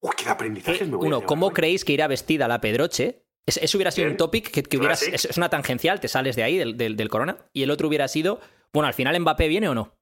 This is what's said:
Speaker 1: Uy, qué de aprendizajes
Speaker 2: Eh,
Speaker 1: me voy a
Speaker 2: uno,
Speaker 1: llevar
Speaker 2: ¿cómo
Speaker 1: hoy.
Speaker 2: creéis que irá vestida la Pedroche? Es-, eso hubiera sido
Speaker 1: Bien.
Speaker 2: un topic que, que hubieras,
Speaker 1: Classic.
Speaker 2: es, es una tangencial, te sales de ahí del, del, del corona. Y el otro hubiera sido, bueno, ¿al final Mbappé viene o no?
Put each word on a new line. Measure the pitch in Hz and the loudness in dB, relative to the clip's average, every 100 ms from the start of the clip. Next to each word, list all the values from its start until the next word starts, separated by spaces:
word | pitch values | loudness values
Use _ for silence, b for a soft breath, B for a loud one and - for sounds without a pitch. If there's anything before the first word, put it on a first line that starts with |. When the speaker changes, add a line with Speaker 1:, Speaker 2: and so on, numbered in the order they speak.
Speaker 1:
Uy, | - - | -4 -6
qué | - | -4
de | |
aprendizajes | 113 110 104 120 180 | -4 -4 -6 -4 -2
Speaker 2:
Eh, | 190 | -2
Speaker 1:
me | 110 | -2
voy | 160 | 0
a | |
Speaker 2:
uno, | 139 | -2
Speaker 1:
llevar | 110 | -2
Speaker 2:
¿cómo | 151 190 | 0 0
Speaker 1:
hoy. | |
Speaker 2:
creéis | 180 160 185 - | 2 0 0 0
que | |
irá | 143 151 | 2 2
vestida | 131 - 156 123 | 0 0 0 2
la | 117 | 0
Pedroche? | 110 113 165 - - - _ _ - | 0 0 0 0 -2 -4 _ _ -4
Es-, | - | -2
eso | 156 202 | 0 2
hubiera | 185 | 0
sido | 180 160 | 0 -2
Speaker 1:
Bien. | |
Speaker 2:
un | 143 | 0
topic | 165 226 - | 0 0 -2
que, | - | -4
que | 139 135 | -2 0
hubieras, | 139 160 | 2 2
Speaker 1:
Classic. | 220 143 | 0 -2
Speaker 2:
es, | - | -2
es | - | 0
una | 170 | 0
tangencial, | 156 139 123 160 - | 0 -2 0 2 0
te | 117 | 0
sales | 135 135 117 | 0 0 0
de | |
ahí | 113 180 | 0 2
del, | 131 117 | 0 -2
del, | 113 107 | -2 0
del | 107 | -2
corona. | 110 139 - - | 0 -2 -4 -8
Y | - | -4
el | 135 | 0
otro | 147 151 | 0 0
hubiera | 147 135 | 2 0
sido, | 151 165 208 B B B | 2 0 -2 B B B
bueno, | 147 147 | 0 0
¿al | - | 2
final | 147 170 | 0 2
Mbappé | 165 151 165 | 2 2 2
viene | 170 214 | 2 2
o | 123 | 0
no? | 104 _ | -2 _